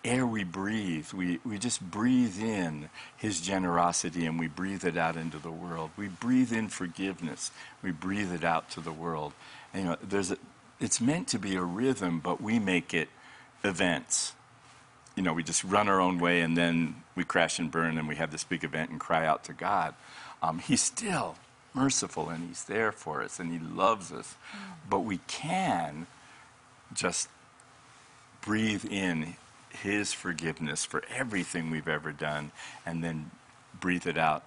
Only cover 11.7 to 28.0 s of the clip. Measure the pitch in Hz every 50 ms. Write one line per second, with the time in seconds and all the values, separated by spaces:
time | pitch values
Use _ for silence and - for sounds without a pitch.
11.7 | 87 104 123 135 127 - 98 87 85 82 71 90 87 - - 104 113 117 104 95
12.7 | 92 87 82 - - 82 78 - - - - - - - - - - - - -
13.7 | 185 - 98 90 82 71 - - - - - - - - - - - - - -
14.7 | - - - - - - - - - - 95 87 80 85 82 78 85 - - 92
15.7 | 98 101 107 101 98 95 92 90 92 87 87 87 87 87 85 80 82 85 85 85
16.7 | 82 82 82 76 - - - - - 92 85 - - 90 82 82 - - 82 78
17.7 | - 82 82 82 80 80 78 78 76 71 82 78 76 78 - - 90 80 80 73
18.7 | 73 80 78 - 78 78 - - 85 80 80 78 76 - - - - - 87 95
19.7 | 101 95 80 76 - - - - - - - - - - - 82 80 - - -
20.7 | 131 - - - - - 233 208 180 147 110 85 - - - - - - - -
21.7 | - 131 135 139 127 - 104 92 - 82 80 85 85 82 85 85 85 - - -
22.7 | 98 110 113 107 - - - 80 76 69 53 - - - 90 82 85 82 80 80
23.7 | 85 87 95 98 113 104 90 - 76 65 - - - - - - - 202 196 196
24.7 | 180 160 - - - - - 110 95 - - - - - - 156 175 190 190 156
25.7 | 110 87 82 73 73 78 85 - - - - - - - - - - - - -
26.7 | - - - - - - - 90 85 - - - - - - - - - - -
27.7 | - - - - - -